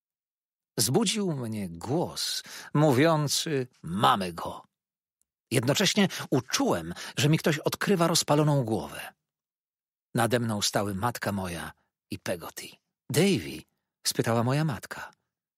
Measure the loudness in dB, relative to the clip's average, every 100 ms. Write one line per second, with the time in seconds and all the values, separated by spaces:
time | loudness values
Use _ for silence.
0 | _ _ _ _ _ _ _ -2 2 2
1 | 2 0 -2 -4 -6 -6 -6 -8 -4 -2
2 | -2 -6 -6 -6 -10 -18 -2 4 4 6
3 | 4 4 0 -2 -2 -4 -4 _ -6 2
4 | 4 4 0 -6 -10 -12 -18 _ _ _
5 | _ _ _ _ -2 0 2 2 2 4
6 | 2 0 -2 -2 0 -2 0 0 -2 -12
7 | -10 0 4 4 2 0 -2 -2 0 2
8 | 4 2 2 4 4 4 2 -2 -4 -12
9 | -16 _ _ _ _ _ _ _ _ _
10 | _ 0 2 2 0 -2 -2 -2 -2 -2
11 | -4 -4 -4 -4 -6 -8 -10 -14 _ _
12 | -14 -10 -6 -8 -8 -14 -18 -20 _ _
13 | -4 2 4 2 -2 -14 -18 _ _ _
14 | -6 -2 0 2 2 0 0 -4 -10 -14
15 | -14 _ _ _ _